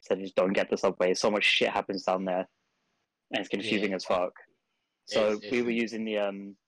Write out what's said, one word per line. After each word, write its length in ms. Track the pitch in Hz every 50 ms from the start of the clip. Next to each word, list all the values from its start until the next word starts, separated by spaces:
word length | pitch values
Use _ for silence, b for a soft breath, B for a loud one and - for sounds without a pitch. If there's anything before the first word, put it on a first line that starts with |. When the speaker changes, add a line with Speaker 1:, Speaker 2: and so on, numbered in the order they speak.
Speaker 1:
said, 180 | - - 98 92
"Just 140 | 95 92 -
don't 200 | - 92 92 95
get 180 | 98 92 -
the 60 | 107 -
subway. 360 | - 98 90 - 90 90 92
So 160 | - - 113
much 140 | 104 104 -
shit 260 | - - - 117 107
happens 340 | 101 101 98 - 98 95 -
down 220 | 101 92 92 95
there, 220 | 95 90 92 92 - _ _ _ _ _ _ _ _ _ _ _ _ _ _ _ _
and 100 | 135 113
it's 80 | 92 -
confusing 420 | - 101 98 110 110 101 104 98
Speaker 2:
Yeah. 60 | 95 90
Speaker 1:
as 80 | -
fuck." 280 | - 95 90 90 - - - - _ _ _ _ _ _ _ _ _ _ _ _
So 280 | - - 113 107 107 104
Speaker 2:
It's, 100 | 107 104
it's 80 | 104
Speaker 1:
we 100 | 123 120
were 80 | 120 120
using 340 | 113 117 117 101 113 110 110
the, 140 | 110 107 104
um, 400 | 104 101 98 98 101 101 98 - _